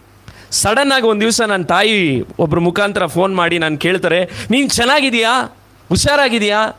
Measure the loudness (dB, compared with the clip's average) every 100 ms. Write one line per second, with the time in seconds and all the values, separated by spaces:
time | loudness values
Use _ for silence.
0 | -20 -20 -20 -20 -8 -2 0 2 2 2
1 | 2 2 0 0 0 -2 0 2 2 2
2 | 0 -2 -4 -4 0 2 0 0 -2 -2
3 | -2 0 0 0 0 0 -2 -2 -2 0
4 | 0 0 -2 -8 -2 0 0 0 2 2
5 | 2 0 0 0 -4 -12 -20 -20 -4 0
6 | 2 2 2 2 0 0 -2